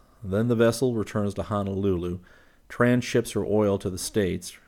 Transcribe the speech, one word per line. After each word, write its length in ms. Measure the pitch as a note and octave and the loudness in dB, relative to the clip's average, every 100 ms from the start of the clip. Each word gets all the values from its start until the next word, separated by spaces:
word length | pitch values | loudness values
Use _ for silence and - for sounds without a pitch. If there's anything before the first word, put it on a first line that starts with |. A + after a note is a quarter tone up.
| _ _ | _ _
Then 240 | F#2+ G2 A#2 | -4 0 2
the 80 | A#2 | 4
vessel 400 | A#2 A#2 C3 A2+ | 4 4 0 0
returns 400 | G2 A2 G2+ G2 | -2 -2 -2 -4
to 80 | |
Honolulu, 760 | F#2 G#2 G2 F#2+ G2 F2+ F2 F2+ - - _ _ - | -4 -4 -2 0 0 0 -2 -6 -10 -20 _ _ -16
tranships 680 | - B2 B2 A#2+ A#2+ A2+ | 0 2 2 2 0 0
her 120 | G#2+ - | -2 0
oil 320 | G#2+ G#2 G2 | 2 2 2
to 100 | G2 | -2
the 80 | F#2 | -6
States, 580 | - A2+ F#2+ F2+ - - | -4 0 0 -2 -8 -18